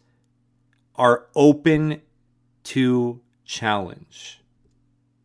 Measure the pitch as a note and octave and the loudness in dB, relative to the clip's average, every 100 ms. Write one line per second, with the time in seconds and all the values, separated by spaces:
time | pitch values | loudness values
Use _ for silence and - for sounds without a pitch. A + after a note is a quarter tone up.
0 | _ _ _ _ _ _ _ _ _ - | _ _ _ _ _ _ _ _ _ 0
1 | B2 A#2+ - D3+ D3 D3 E3 D3+ D#3 D3+ | 0 0 -2 2 4 4 2 0 -2 -6
2 | _ _ _ _ _ _ - C3 B2+ B2 | _ _ _ _ _ _ -8 -2 0 0
3 | A#2+ B2 _ _ - - A2+ G#2 F2+ - | -2 -8 _ _ -16 -8 -4 -4 -6 -16
4 | - - - - _ _ _ _ _ _ | -20 -20 -20 -20 _ _ _ _ _ _
5 | _ _ | _ _